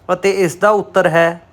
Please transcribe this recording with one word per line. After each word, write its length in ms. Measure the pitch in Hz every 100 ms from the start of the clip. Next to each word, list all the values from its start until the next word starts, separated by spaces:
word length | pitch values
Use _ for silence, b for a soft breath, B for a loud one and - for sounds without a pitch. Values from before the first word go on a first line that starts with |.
| -
ਅਤੇ 180 | 180 196
ਇਸ 260 | 190 180 -
ਦਾ 140 | 208
ਉੱਤਰ 380 | 208 - 190 175
ਹੈ 340 | 165 165 170 -